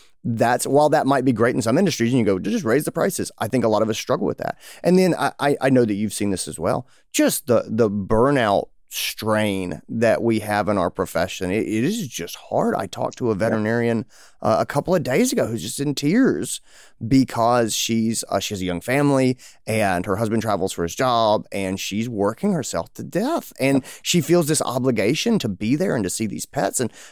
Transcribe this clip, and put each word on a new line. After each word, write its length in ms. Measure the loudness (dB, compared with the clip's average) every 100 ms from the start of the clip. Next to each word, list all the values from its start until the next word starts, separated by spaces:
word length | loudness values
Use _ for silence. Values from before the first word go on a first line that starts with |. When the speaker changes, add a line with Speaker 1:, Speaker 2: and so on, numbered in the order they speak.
| -20 _
Speaker 1:
that's, 420 | -4 0 2 2 2
while 240 | 4 4
that 160 | 4 2
might 180 | 2
be 80 | 2
great 240 | 2 2 0
in 60 |
some 160 | 0 2
industries, 340 | 2 2 0
and 80 | 2
you 60 | 2
go, 140 | 2
"Just 260 | 0 -2 0
raise 180 | 0
the 80 | 0
prices." 400 | -2 -2 -2 -6 -6
I 100 | -2
think 160 | 0
a 60 | 2
lot 120 | 2
of 80 | 0
us 80 | -2
struggle 300 | -2 -2 -2
with 120 | -4
that. 180 | -6 -8 -16 -4
And 140 | 2 4
then 160 | 4 2
I, 160 | -2 -2
I, 180 | -2 0
I 80 | 2
know 160 | 4 4
that 80 |
you've 180 | 0 -2
seen 180 | -2 -2
this 140 | -4 -6
as 120 | -4
well. 260 | -2 -2 -6 _ _
Just 340 | 0 0 0 2
the, 160 | 0 2
the 220 | 2 2
burnout 800 | 0 0 2 4 4 4 2 0 _ -14
strain 920 | -8 -8 -6 -2 0 0 -2 -4 -8 -8
that 340 | 0 2 2
we 180 | 2 0
have 280 | 0 -2 0
in 100 | 0
our 120 | 0
profession. 640 | -2 -4 -2 -4 -4 -2
It, 160 | -2 -2
it 160 | 0
is 240 | 0 -2 -6
just 280 | -8 -10 -12
hard. 400 | -6 -2 0 -2
I 120 | -6
talked 300 | -6 -8 -4
to 80 | -2
a 40 |
Speaker 2:
Yeah. 40 | 0
Speaker 1:
veterinarian, 680 | 0 0 0 0 0 -2 -4 -14 -20 -6
uh, 160 | 0 0
a 60 | 0
couple 300 | -2 0 0
of 80 |
days 280 | 0 0 0
ago 140 | 0 -2
who's 160 | -4
just 180 | -6 -6
in 140 | -4 -2
tears 640 | 0 2 2 2 -4 -8 -12 -20 -20 -8 2
because 680 | 4 4 2 2 4 2 0
she's, 480 | 0 0 0 -2 -2
uh, 100 | -2
she 140 | -2 -4
has 60 |
a 40 | -4
young 160 | -4
family 560 | -2 2 2 4 2 0 -8 -14 -4
and 380 | 0 2 0 0
her 100 | -2
husband 260 | 0 0
travels 300 | 0 -2 -2
for 100 | -4
his 120 | -4 -2
job 500 | 0 2 2 2 -2
and 280 | -4 -4 -4
she's 300 | -4 -4 -4
working 440 | -2 -2 -2 -2
herself 380 | -2 -4 -6 -8 -10
to 80 |
death. 500 | -6 -4 -2 -4 -6 -2
And 240 | 0 0
Speaker 2:
Yep. 80 | -2 -10
Speaker 1:
she 200 | -2 0
feels 260 | 4 2 2
this 140 | 0
obligation 800 | -2 -2 0 2 2 2 0 0
to 100 | -2
be 260 | -4 -2 0
there 200 | 0 0
and 80 |
to 60 | -2
see 160 | -2 -6
these 180 | -6 -8
pets. 340 | -4 -2 -2
And, 120 | -4 -6 -20